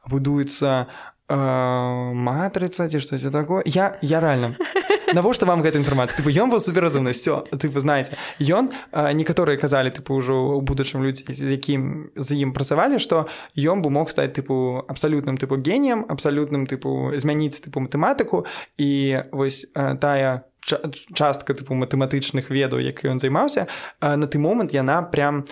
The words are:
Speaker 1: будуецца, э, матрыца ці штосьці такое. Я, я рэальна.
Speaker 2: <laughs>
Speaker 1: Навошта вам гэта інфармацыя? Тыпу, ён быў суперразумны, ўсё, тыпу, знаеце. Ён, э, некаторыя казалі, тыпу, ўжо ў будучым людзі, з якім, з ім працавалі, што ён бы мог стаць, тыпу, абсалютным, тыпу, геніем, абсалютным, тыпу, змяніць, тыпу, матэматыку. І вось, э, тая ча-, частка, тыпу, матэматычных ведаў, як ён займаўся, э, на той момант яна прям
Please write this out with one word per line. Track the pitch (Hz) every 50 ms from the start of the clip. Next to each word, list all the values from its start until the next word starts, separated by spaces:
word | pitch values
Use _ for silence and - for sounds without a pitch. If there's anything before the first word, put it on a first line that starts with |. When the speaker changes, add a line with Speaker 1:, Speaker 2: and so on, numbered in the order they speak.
| -
Speaker 1:
будуецца, | 120 135 139 135 143 143 143 139 139 - - 147 139 131 127 123 127 - - - - - _ _ -
э, | 139 139 135 131 131 127 127 127 127 123 123 123 123 123 123 123 123
матрыца | 123 123 123 135 151 185 196 - 190 180 175 180 - 175 156
ці | 151 147
штосьці | 135 - 139 131 131 139
такое. | 135 151 151 151 185 190 -
Я, | 170 135 180 196 196 - - 156
я | 139 160 165
рэальна. | 165 156 135 123 120 117 135 -
Speaker 2:
<laughs> | 330 - - 381 - - 415 427 - - 165
Speaker 1:
Навошта | 175 180 233 247 - 196
вам | 180 175 170 151
гэта | 160 151
інфармацыя? | 147 139 135 139 131 123 120 - -
Тыпу, | 139 151 139
ён | 175 233 262
быў | 233 214
суперразумны, | - 190 160 185 175 165 143 139 131 123 127
ўсё, | - - 165 147 - - - -
тыпу, | 139 - 147 135 143
знаеце. | 139 151 143 139 131 - 127 - - - - -
Ён, | 147 139 175 220 262 247 - - - - -
э, | 156 147 143 147
некаторыя | 156 160 - 165 185 175 151 139 135
казалі, | - 139 143 135 131 127 -
тыпу, | - - - 135 135
ўжо | 127 127 135 131 131 139 143
ў | 139 135
будучым | 139 135 131 135 - - 135 135
людзі, | 135 135 135 - -
з | 131 135 139 135 139
якім, | 135 - - 143 135 131 139 139 151 151 - _
з | - 135 - 151 143
ім | 139 135 131
працавалі, | - 135 - 147 156 208 277 285 -
што | - - 170 160 151 - - - - - -
ён | 143 139 160 190 202 160
бы | 143 139
мог | 147 165 160
стаць, | - - 139 131 135
тыпу, | 143 135 - 135 131 127 127 123 131 - -
абсалютным, | 143 - - 156 156 147 143 139 131
тыпу, | 127 135 131 135 135
геніем, | 127 151 208 277 285 262 233 220 233 -
абсалютным, | 151 135 - 147 143 147 151 143 147 139 135
тыпу, | 135 135 127 - 135 135 135 131 131 131
змяніць, | 135 127 147 151 151 151 143 - -
тыпу, | - 143 - 135 131
матэматыку. | 127 - 147 175 247 277 - 226 - - 175 170 - - - - - _ -
І | 143 139 139 139 139 135 135 127 - 135 147
вось, | 135 139 135 135 - - - _
э, | 143 139 135 135 135
тая | 147 143 143 139 135 131 131 127 - _ _ _ -
ча-, | - 156 - - 156 123 - - - -
частка, | - 151 143 143 147 - - 135
тыпу, | - 131 - 131
матэматычных | 127 127 127 143 135 135 131 143 135 135 - - 131 123 -
ведаў, | 131 139 135 131 131 127
як | 127 131 131 - -
ён | 135 131 127
займаўся, | 135 131 139 175 262 285 - - 180 - - - - - - _
э, | 143 147 147
на | 147 151
той | 143 156 147
момант | 147 170 214 240 202 - 143
яна | 135 131 135 151 175 -
прям | - - 143 143 143 147 143 139 -